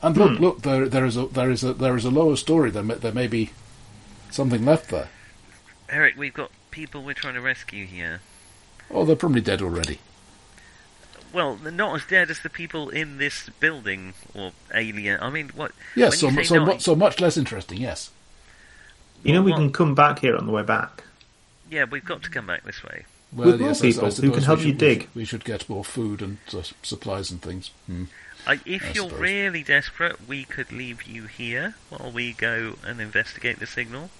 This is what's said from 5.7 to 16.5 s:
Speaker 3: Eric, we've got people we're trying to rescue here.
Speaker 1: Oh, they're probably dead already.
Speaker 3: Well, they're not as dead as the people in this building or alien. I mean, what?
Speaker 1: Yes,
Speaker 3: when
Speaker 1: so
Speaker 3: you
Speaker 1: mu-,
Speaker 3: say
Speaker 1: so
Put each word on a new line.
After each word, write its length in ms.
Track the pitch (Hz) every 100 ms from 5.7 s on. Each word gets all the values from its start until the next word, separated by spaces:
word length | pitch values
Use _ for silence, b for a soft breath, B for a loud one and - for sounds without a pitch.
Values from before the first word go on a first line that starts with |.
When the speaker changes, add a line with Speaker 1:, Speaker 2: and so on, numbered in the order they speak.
| - -
Speaker 3:
Eric, 240 | 143 151 -
we've 160 | 139
got 180 | - 143 _ _
people 320 | - 156 147
we're 80 | 135
trying 220 | 139 143
to 80 | 127
rescue 420 | 127 127 - 101
here. 360 | 95 92 85 82 - - - - - - -
Speaker 1:
Oh, 140 | -
they're 100 | 156
probably 280 | 156 175 127
dead 180 | 101 95
already. 380 | 95 87 80 73 - - - - _ - b b b _ - - -
Speaker 3:
Well, 200 | 180 156 104
they're 140 | 151
not 220 | 170 208 160
as 80 | -
dead 240 | 185 170
as 100 | 160
the 100 | 156
people 380 | - 170 165 147
in 260 | 147 156 139
this 300 | 143 - - -
building 520 | 156 156 107 95 92 92 -
or 180 | 107 95 - -
alien. 440 | - 113 104 104 101
I 100 | 113
mean, 200 | 151 143
what? 180 | - - - B
Speaker 1:
Yes, 160 | - 233
Speaker 3:
when 80 | -
Speaker 1:
so 80 | 139
Speaker 3:
you 40 | 139
Speaker 1:
mu-, 60 |
Speaker 3:
say 60 |
Speaker 1:
so 160 | 165